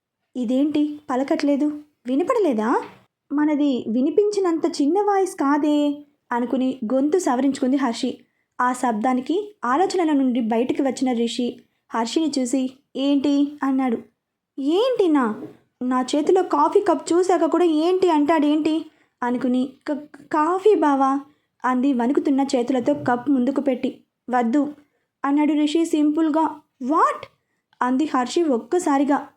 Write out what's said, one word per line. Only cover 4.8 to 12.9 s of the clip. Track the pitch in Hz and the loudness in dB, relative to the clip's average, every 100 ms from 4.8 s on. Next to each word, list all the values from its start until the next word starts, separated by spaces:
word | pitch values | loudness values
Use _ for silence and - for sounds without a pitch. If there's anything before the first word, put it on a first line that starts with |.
చిన్న | 285 370 | 0 0
వాయిస్ | 415 392 370 | 0 0 -2
కాదే," | - 277 294 302 294 294 285 - _ _ | -2 0 0 2 2 0 -4 -10 _ _
అనుకుని | 240 240 254 262 254 208 | -6 -2 -2 -2 -4 -2
గొంతు | 262 285 359 | 0 2 0
సవరించుకుంది | 339 247 277 262 254 277 | 0 0 0 0 0 0
హర్షి. | 262 233 254 - _ _ _ - | 0 -2 -6 -8 _ _ _ -4
ఆ | 247 | -2
శబ్దానికి | 254 254 214 247 254 262 349 415 - | 0 -2 0 0 -2 -2 -4 -4 -8
ఆలోచనల | 240 269 381 381 320 | -2 0 0 0 0
నుండి | 285 262 240 | 2 2 0
బయటకు | 220 226 262 - | 0 0 0 0
వచ్చిన | 269 247 262 | -2 0 -2
రిషి | 233 233 - 240 - - _ _ | 0 -2 -2 -6 -6 -16 _ _
హర్షిని | 233 233 330 320 269 | -6 -4 -2 -2 -2
చూసి, | 247 269 254 - _ | -2 -2 -4 -8 _